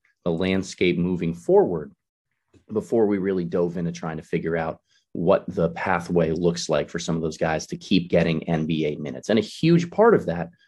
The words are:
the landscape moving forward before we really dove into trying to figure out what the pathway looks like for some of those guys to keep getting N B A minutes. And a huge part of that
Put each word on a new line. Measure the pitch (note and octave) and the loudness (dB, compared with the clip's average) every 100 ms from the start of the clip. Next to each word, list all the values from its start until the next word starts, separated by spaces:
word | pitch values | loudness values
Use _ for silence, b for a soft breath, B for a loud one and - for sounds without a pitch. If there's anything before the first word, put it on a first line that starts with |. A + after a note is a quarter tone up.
| _ _ | _ _
the | F2+ | -4
landscape | E2 F#2 F#2+ F#2+ - F2+ F2 | -2 0 -2 -2 0 0 2
moving | F2 F2 E2+ | 0 -2 -4
forward | E2+ - G3 C#3 E2 D2 _ _ _ _ _ _ _ - | -4 2 2 2 -2 -8 _ _ _ _ _ _ _ -8
before | G#2+ F2 A#2+ G#2 | -6 0 2 2
we | G2+ | 2
really | F#2+ F#2+ | 0 -2
dove | E2+ F2+ F2 F2+ | -2 0 -2 -2
into | E2+ | -4
trying | E2+ D#2+ D#2 | -6 -8 -10
to | |
figure | - E2+ D#2+ E2 | -6 -4 -2 -2
out | D#2+ - _ _ _ | -4 -8 _ _ _
what | - F2 F#2+ - | -2 4 4 2
the | F2 E2 | -2 -2
pathway | - G2+ F2 E2+ F2 D#2+ | 0 -2 -2 0 2 2
looks | E2 F2 E2+ - | 2 0 0 0
like | D2+ D2 | -2 -2
for | - | -6
some | - | -4
of | E2 | -2
those | D#2+ D#2 | -2 -2
guys | D#2+ D#2+ - | -2 -2 -4
to | F2 | -8
keep | - F#2+ E2+ | 0 0 2
getting | - E2+ D#2+ - | 2 2 0 -2
N | D#2+ | -2
B | D#2 D#2 D2+ | 0 -2 -2
A | D#2 | -4
minutes. | D2 C2 - | -8 -8 0
And | A2 | 0
a | |
huge | - - E3 E3+ E3+ | 0 0 4 4 2
part | - A3+ | 4 4
of | F3+ | 4
that | - F2 E2 _ | 2 -4 -6 _